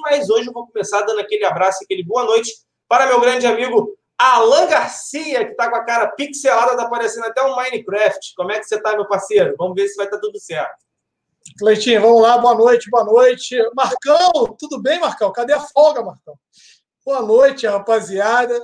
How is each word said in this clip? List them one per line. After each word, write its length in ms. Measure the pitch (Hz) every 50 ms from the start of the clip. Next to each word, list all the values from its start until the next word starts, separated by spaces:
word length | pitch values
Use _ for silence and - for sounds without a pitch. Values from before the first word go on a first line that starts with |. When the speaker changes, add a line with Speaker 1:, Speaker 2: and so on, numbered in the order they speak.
Speaker 1:
mas 280 | 311 294 285 285 - 185
hoje 180 | 220 240 240 247
eu 60 | -
vou 140 | 240 233 _
começar 340 | - 220 185 - 208 202
dando 180 | 208 214 220 208
aquele 260 | 196 - 214 208 202
abraço, 380 | 180 160 170 185 190 190 - -
aquele 200 | - 196 185 175
boa 200 | 170 214 247 240
noite 260 | 220 226 233 226 - - - _ _ _ _ _ -
para 200 | 233 247 269 269
meu 120 | 247 240
grande 280 | 233 247 247 247 247 233
amigo 500 | 220 226 247 233 247 226 - - - _ _ _ _ -
Alan 500 | 247 262 247 240 226 453 - 311 359 330
Garcia, 760 | 311 269 240 - - - - - - 294 311 311 277 240 208
que 100 | - -
tá 140 | 208 233 233
com 60 | 240
a 80 | 233 -
cara 240 | 240 233 233 - -
pixelada, 680 | - - 294 285 - - - 269 262 233 240 254 247 240
tá 100 | 233 233
parecendo 380 | 233 233 226 214 - 233 226
até 180 | 226 226 262 269
um 120 | 269 262
Minecraft. 760 | 247 254 254 247 - - - 190 208 214 190 190 - - - -
Como 160 | - 180 190
é 80 | 214 214
que 60 | 208
você 160 | - 214 208
tá, 120 | 214 214 214
meu 120 | 214 202
parceiro? 500 | 202 196 190 - - 214 202 175 143 139 147
Vamos 180 | 175 185 180
ver 120 | 190 202 196
se 80 | - 202
vai 120 | 196 196
tá 80 | 208 -
tudo 220 | 208 214 208 -
certo. 460 | - - 165 156 143 - - _ _ _ _ _ _ _ _ _ _ _ _ _ _ - - -
Speaker 2:
Cleitinho, 420 | 202 214 214 214 214 254 233 208
vamos 200 | 202 226 233 226
lá, 160 | 220 233 240 240
boa 180 | 240 240 233
noite, 340 | 208 226 247 240 233 - 208
boa 140 | 240 233 208
noite. 520 | 208 220 240 254 254 247 - - - 247 247 220 220 240
Marcão, 800 | 262 262 - 254 - - 277 302 339 359 359 339 294 233 - - -
tudo 240 | - - 285 240
bem, 180 | 196 262 320 349
Marcão? 340 | 339 269 - - 214 190 190
Cadê 200 | 233 240 247 294
a 60 | 285
folga, 420 | 294 - - 285 302 311 294 247
Marcão? 320 | 208 190 - _ _ 156 147 _ _ _ _ _ _ _ _ _ _ _ _ _ -
Boa 160 | 269 277 254
noite, 460 | 226 214 220 247 277 277 269 269 - 214
rapaziada. 880 | 202 202 196 226 226 220 185 170 196 190 202 214 233 247 247 240 240 240